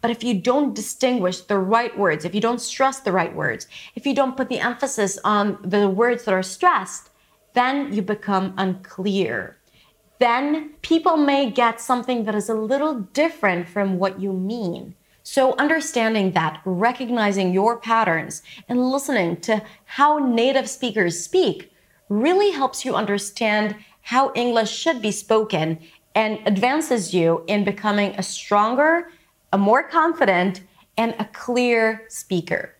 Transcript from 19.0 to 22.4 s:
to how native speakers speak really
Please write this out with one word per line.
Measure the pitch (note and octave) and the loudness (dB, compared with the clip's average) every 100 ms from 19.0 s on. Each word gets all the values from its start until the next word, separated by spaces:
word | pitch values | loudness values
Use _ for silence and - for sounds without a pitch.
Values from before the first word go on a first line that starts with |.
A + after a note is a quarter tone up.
| C#4 B3 E3+ E3+ | 0 0 0 -2
to | - G#3+ G#3+ - _ | -2 -2 -2 -20 _
how | - D4 D4+ | 2 4 4
native | C4+ A#3 B3 C4+ C4 | 2 2 2 2 -2
speakers | - B3 G#3+ F3 E3+ | -6 -4 0 0 -2
speak | - F#4 D4 - - _ _ _ _ | -2 2 2 -2 -12 _ _ _ _
really | G#3 C4+ F#4 | 0 2 4